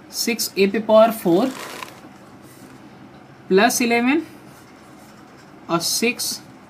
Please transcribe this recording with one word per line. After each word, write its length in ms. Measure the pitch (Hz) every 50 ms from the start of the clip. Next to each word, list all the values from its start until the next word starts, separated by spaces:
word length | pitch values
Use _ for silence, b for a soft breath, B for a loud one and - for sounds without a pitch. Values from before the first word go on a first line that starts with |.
| - - -
सिक्स 360 | - - 226 - - - -
a 200 | - 185 196 196
पे 60 | 214 220
पावर 300 | 220 - 214 220 226 226
फ़ोर 400 | 214 - - 180 165 196 254 262 - - - - - - - - - - - - - - - - - - - - - - - - - - - - - - - - - - - - - - - -
प्लस 340 | 190 190 226 247 - -
इलेवन 400 | 247 233 233 233 240 254 294 330 311 - - - - - - - - - - - - - - - - - - - - - - - - - - - - -
और 80 | 131 131
सिक्स 600 | - - - - 226 240 233 - - - - - - - - - - -